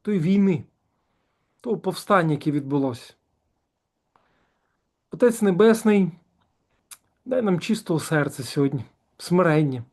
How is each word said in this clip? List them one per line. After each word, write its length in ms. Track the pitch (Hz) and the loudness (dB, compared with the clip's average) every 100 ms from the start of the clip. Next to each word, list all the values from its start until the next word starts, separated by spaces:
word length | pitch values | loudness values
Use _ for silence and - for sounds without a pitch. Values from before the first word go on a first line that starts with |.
тої 180 | - 202 | -2 -2
війни, 440 | 160 196 196 156 - _ _ _ _ _ _ _ _ _ | 2 2 2 0 -6 _ _ _ _ _ _ _ _ _
того 160 | 247 190 | -6 -4
повстання, 540 | 185 - - 196 165 | -4 -8 0 2 2
яке 200 | 147 156 | -2 -2
відбулося. 600 | 147 135 143 135 117 - _ _ _ _ _ _ _ _ _ _ _ _ _ _ _ _ _ _ _ _ | -4 -2 -2 -2 -6 -16 _ _ _ _ _ _ _ _ _ _ _ _ _ _ _ _ _ _ _ _
Отець 300 | 160 240 226 | 2 2 4
Небесний, 720 | 202 175 220 220 220 208 180 - _ _ _ _ _ _ _ - _ _ - | 0 4 4 4 2 2 0 -4 _ _ _ _ _ _ _ -20 _ _ -4
дай 160 | 254 | -2
нам 180 | 214 175 | 0 -2
чистого 400 | - 220 - 160 | -2 -6 -2 -4
серця 440 | - 160 143 - | 0 -2 -2 -6
сьогодні, 420 | 113 - 139 139 - _ _ _ | -8 -2 -2 -4 -10 _ _ _
смирення. 680 | - 175 170 156 147 127 120 | -2 2 4 2 0 -4 -12